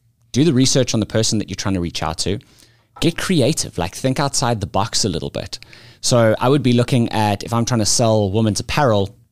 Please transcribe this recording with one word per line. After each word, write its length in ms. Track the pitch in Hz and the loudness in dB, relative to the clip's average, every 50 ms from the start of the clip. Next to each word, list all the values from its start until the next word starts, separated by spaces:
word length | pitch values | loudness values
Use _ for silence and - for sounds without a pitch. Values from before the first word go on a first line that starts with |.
| _ _ _ _ _ _ | _ _ _ _ _ _
do 120 | - 117 151 | 0 2 2
the 80 | 170 139 | 4 4
research 400 | 123 131 127 - 143 123 - - | 4 2 2 2 2 0 0 0
on 60 | 113 | -2
the 60 | 104 | -2
person 320 | - - 110 110 - - 107 | -2 0 -2 0 0 -2 -2
that 100 | 98 - | -4 -4
you're 60 | 95 | -8
trying 200 | - - 104 98 | -8 -4 -4 -2
to 60 | 92 | -2
reach 200 | 85 85 - - | -4 -4 -6 -6
out 160 | - 78 85 - | -6 -6 -4 -4
to. 200 | - 87 95 117 - _ _ _ - - _ _ _ _ - - | -4 -4 -4 -6 -8 _ _ _ -20 -20 _ _ _ _ -8 -4
Get 160 | - 165 - - | -2 -2 -2 -2
creative, 600 | - - 190 160 120 127 165 - - - - - | -2 0 2 2 2 2 0 -2 -4 -6 -6 -6
like, 160 | 85 85 - | -6 -6 -6
think 240 | - - 131 131 - | -4 -4 -2 -2 -2
outside 420 | 147 139 - - - 120 120 107 | -2 -2 -2 -2 -2 0 -2 -2
the 60 | 95 80 | -4 -4
box 360 | - 95 98 - - - - | -2 -2 -2 -2 -2 -2 -2
a 60 | 107 | -2
little 200 | - 82 - 71 | -2 -4 -6 -8
bit. 300 | - - - - - - - - - - - - - _ | -8 -8 -10 -10 -12 -16 -18 -20 -20 -20 -20 -20 -14 _
So 340 | - - 131 120 117 110 107 - | -2 2 2 4 4 4 2 2
I 80 | - 123 | 2 2
would 140 | 139 147 - | 2 2 2
be 100 | 127 123 | 2 2
looking 360 | 120 120 - - 123 117 - | 2 2 2 2 0 0 0
at, 320 | - 107 107 107 104 98 - | 0 0 0 0 0 -2 -4
if 80 | - 117 | -2 -2
I'm 120 | 117 117 | -2 0
trying 140 | 107 123 117 | 0 0 0
to 40 | 107 | 0
sell 460 | - - - 123 113 110 107 104 98 | 0 0 2 2 4 4 2 2 2
women's 280 | 95 110 113 110 98 - | 0 0 0 0 0 -2
apparel 560 | - - - - 147 131 110 101 98 92 - _ _ _ | -4 -4 0 2 2 4 4 2 0 -2 -6 _ _ _